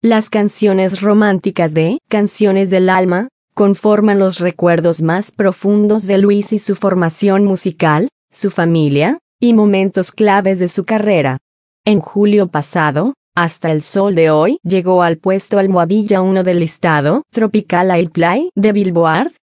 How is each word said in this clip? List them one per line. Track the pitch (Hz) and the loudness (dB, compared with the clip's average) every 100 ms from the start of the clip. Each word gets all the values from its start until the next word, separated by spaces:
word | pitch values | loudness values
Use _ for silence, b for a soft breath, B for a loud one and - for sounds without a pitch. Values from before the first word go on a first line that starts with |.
Las | 226 220 214 | 2 0 0
canciones | 214 208 - 208 190 190 185 | -2 -2 0 0 0 0 -2
románticas | 196 208 208 190 196 180 165 | 0 2 2 0 -2 -2 -2
de | 156 160 254 _ | 0 -2 -4 _
Canciones | 214 202 - 208 190 196 | -2 -2 0 0 2 0
del | 190 185 | 0 2
Alma | 185 185 180 240 _ _ | 2 0 -2 -4 _ _
conforman | - 202 196 214 214 214 202 | -2 0 2 2 2 2 2
los | 190 175 | 0 0
recuerdos | 175 170 175 170 165 165 | -4 0 0 2 0 0
más | 160 175 208 | -2 -2 -4
profundos | - 196 185 196 208 208 214 185 | -2 -2 -2 0 2 2 0 0
de | 196 | 2
Luis | 202 202 202 | 2 2 0
y | 214 | -4
su | - 196 | -4 -4
formación | 202 185 170 165 202 190 | -2 0 -2 0 0 2
musical, | 202 185 190 165 165 151 240 _ _ | 0 0 -4 -2 0 0 -2 _ _
su | - 202 | -6 -6
familia, | - 175 165 147 139 165 311 _ _ | -2 0 2 2 0 0 -2 _ _
y | 240 | 2
momentos | 226 214 196 190 190 180 | 2 2 2 0 -2 -6
claves | - 214 196 190 190 | 0 2 2 0 -2
de | 180 | -2
su | - | -4
carrera. | 175 220 208 185 139 131 _ _ _ _ | -4 -2 0 0 0 -4 _ _ _ _
En | - 208 | -2 -2
julio | - - 208 208 185 | -2 0 2 2 0
pasado, | 151 147 180 156 143 208 277 _ | -4 -4 -2 -2 0 -4 -6 _
Hasta | - 170 - 165 | -4 -4 -4 -4
el | 156 | -4
sol | 151 196 196 | -2 -2 0
de | 180 160 | 2 2
hoy | 151 160 311 | 4 2 -2
llegó | - 190 180 185 | -2 -2 2 2
al | 175 165 | 2 0
puesto | - 190 - 202 | -2 -2 -2 0
almohadilla | 196 185 170 208 208 196 | 2 0 2 0 0 0
uno | 185 190 | 2 0
del | 180 175 | 0 0
listado | 165 - 175 151 143 208 - | -2 -2 0 0 2 -2 -2
Tropical | - 220 214 208 175 185 | -4 -2 -2 -2 -2 0
Airplay | 175 170 - 165 202 349 | 0 -2 -2 0 0 -4
de | - 208 | -2 0
Billboard | 208 190 165 165 160 285 _ | 0 0 0 0 0 -4 _